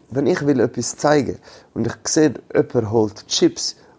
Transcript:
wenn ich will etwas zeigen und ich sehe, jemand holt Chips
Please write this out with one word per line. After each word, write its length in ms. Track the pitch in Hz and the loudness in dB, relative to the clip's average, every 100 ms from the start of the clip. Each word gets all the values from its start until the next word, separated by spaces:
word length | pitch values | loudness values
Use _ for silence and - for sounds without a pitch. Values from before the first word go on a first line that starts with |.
| _ | _
wenn 160 | 120 139 | -2 0
ich 180 | 180 143 | 0 0
will 140 | 131 | 2
etwas 360 | 120 123 117 - | 0 -2 -6 -2
zeigen 440 | 147 147 120 - - - - | 2 2 0 -6 -14 -20 -12
und 140 | - 113 | -6 -6
ich 60 | - - | -6 -2
sehe, 260 | - 156 - - | 2 2 0 -2
jemand 380 | - - 123 107 | -2 0 -2 0
holt 360 | 113 107 - - | 2 0 -2 -8
Chips 480 | - 170 - - - - | 0 0 0 -8 -10 -20